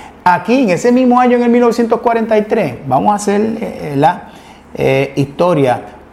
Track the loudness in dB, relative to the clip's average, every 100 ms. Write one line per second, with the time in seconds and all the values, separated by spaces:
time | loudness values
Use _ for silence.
0 | -20 -4 -2 0 0 0 2 2 2 2
1 | 4 4 4 2 2 2 2 2 0 0
2 | 0 -2 0 0 0 -2 -2 -6 -2 0
3 | 0 0 -2 -2 -2 -4 -8 -10 -6 0
4 | 0 0 -12 -20 -20 -20 -16 -4 0 0
5 | -2 -2 -4 0 0 2 0 -2 -6 -20
6 | -20